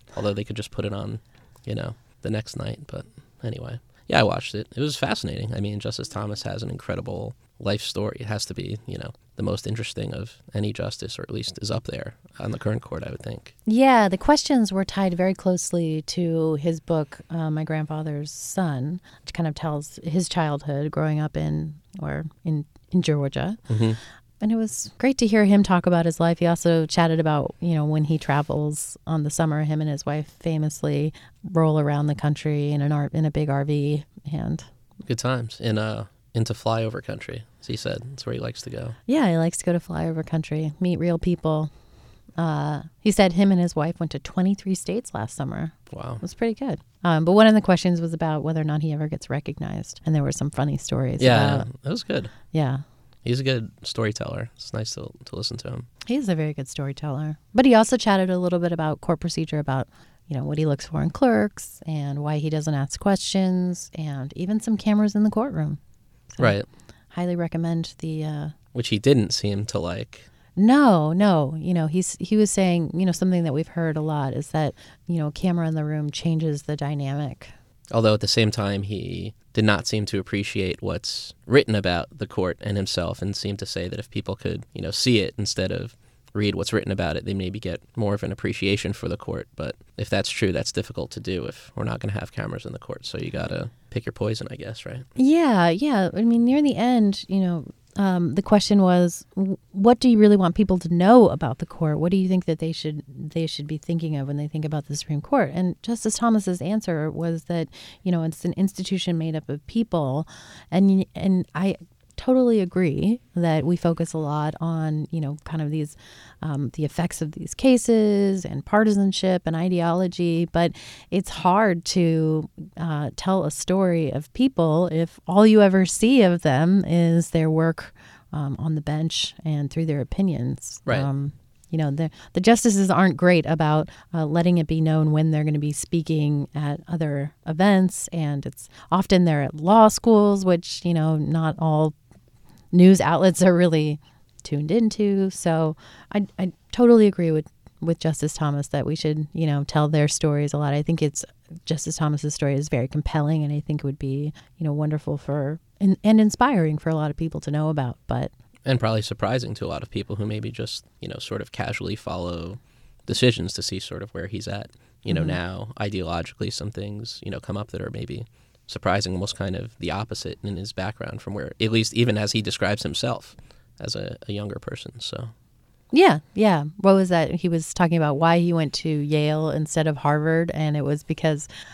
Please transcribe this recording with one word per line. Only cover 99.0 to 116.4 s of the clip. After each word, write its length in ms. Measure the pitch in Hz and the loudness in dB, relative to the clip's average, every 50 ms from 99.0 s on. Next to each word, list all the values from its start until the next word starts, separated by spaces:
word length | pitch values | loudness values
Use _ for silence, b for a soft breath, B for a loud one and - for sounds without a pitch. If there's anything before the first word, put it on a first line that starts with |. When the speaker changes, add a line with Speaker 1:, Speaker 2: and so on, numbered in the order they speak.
| 180 175 - - - _ _ | 4 2 0 -4 -12 _ _
Speaker 2:
w-, 220 | 190 190 190 190 - _ _ | -2 -2 -2 -2 -6 _ _
what 280 | - 190 196 233 247 - | -2 4 6 6 6 6
do 80 | - | 6
you 120 | 254 233 208 | 6 8 8
really 180 | 214 208 208 | 8 8 8
want 180 | 196 185 170 - | 6 4 2 2
people 220 | - 208 180 185 | 2 2 2 2
to 160 | 180 170 165 175 | 0 0 0 2
know 340 | 170 180 196 240 254 220 - | 4 8 10 10 10 10 8
about 280 | - 156 165 123 120 | 6 0 -2 -4 -2
the 80 | - 160 | -4 -8
court? 340 | - - - 165 151 151 - | -10 -4 -2 -2 0 0 0
What 120 | 156 175 | 0 0
do 60 | 196 | 2
you 120 | 190 185 185 | 2 2 2
think 160 | 185 180 - | 0 0 0
that 140 | - 160 156 | 0 -2 -2
they 120 | 165 160 | -4 -6
should, 320 | 160 - - 156 151 147 139 | -6 -6 -6 -6 -6 -8 -10
they 400 | 139 135 131 151 151 - 165 165 | -12 -14 -14 -12 -8 -4 -4 -4
should 200 | 156 - - 147 | -4 -6 -8 -8
be 120 | 147 156 151 | -8 -8 -6
thinking 360 | - - 170 165 160 156 156 | -4 -4 -4 -2 -2 -2 -4
of 120 | 139 135 | -4 -4
when 100 | 139 143 | -4 -4
they 100 | 147 147 | -6 -6
think 160 | 147 - 156 156 | -6 -6 -6 -6
about 220 | 151 156 147 - | -4 -4 -6 -6
the 100 | - 143 | -6 -8
Supreme 260 | 147 - - 151 147 | -8 -6 -6 -6 -6
Court? 280 | - - 285 262 190 - - | -2 0 2 2 2 0 0
And 280 | 175 185 180 - - | -2 -2 -2 -4 -6
Justice 340 | - 220 233 220 - 226 - | -6 -6 -6 -4 -2 -4 -2
Thomas's 460 | - 240 233 226 214 190 190 180 175 | 0 2 2 2 2 0 -2 -4 -4
answer 480 | 160 175 208 220 - - 170 151 151 156 | -4 -4 -4 -2 -2 -2 -2 -2 -4 -4
was 360 | - - 165 170 165 160 - | -4 -4 -4 -4 -4 -4 -6
that, 220 | - 170 170 160 - B B B B B B - | -4 -4 -4 -4 -6 B B B B B B -2
you 80 | 185 | -2
know, 100 | 180 165 160 | 0 0 0
it's 220 | 160 156 - - | -2 -4 -4 -6
an 80 | 175 - | -4 0
institution 640 | - 190 185 - - 185 - 190 180 - 180 170 | 0 0 -2 -2 -6 -6 -4 -4 -4 -2 -2 -2
made 180 | 165 160 160 156 | -2 -2 -4 -4
up 140 | 156 - - | -6 -6 -8
of 160 | 147 147 - | -8 -10 -10
people. 600 | - - 226 226 - - 170 147 131 131 147 160 B B B B B B B B B | -4 -2 -2 -2 0 -2 -2 0 0 -2 -2 -4 B B B B B B B B B
And, 360 | - 180 196 196 190 190 185 - - | 2 4 4 6 4 4 0 -2 -6
and 320 | - - 190 185 180 - - - | -4 0 0 0 0 -2 -4 -4
I 200 | 151 185 196 - - 170 - _ _ _ _ _ | -2 -2 -2 -2 -4 -10 -18 _ _ _ _ _
totally 440 | - - - 254 254 254 240 226 214 | -4 0 2 4 4 4 4 4 2
agree 640 | 185 175 - 180 185 156 135 - - 202 233 247 - _ - | 0 0 0 0 0 0 0 0 0 0 0 -2 -6 _ -4
that 300 | 180 170 165 156 156 127 | 0 0 2 2 2 2
we 120 | 160 175 | 0 0
focus 340 | 165 - 170 165 - 165 - | 2 2 0 0 0 -4 -4
a 60 | - | -4
lot 360 | 160 156 143 147 151 151 156 - - | -4 -4 -2 -2 -2 -2 -4 -4 -4
on, 480 | 165 165 165 160 156 156 156 151 151 - | -4 -4 -2 -2 -2 -2 -2 -4 -4 -4
you 120 | - 165 | -6 -6
know, 160 | 151 135 147 151 - | -4 -6 -8 -10 -10
kind 160 | - 160 160 | -8 -6 -4
of 100 | 156 147 | -4 -4
these, 240 | 151 156 151 151 - B B B B B B B B B | -2 -4 -4 -6 -8 B B B B B B B B B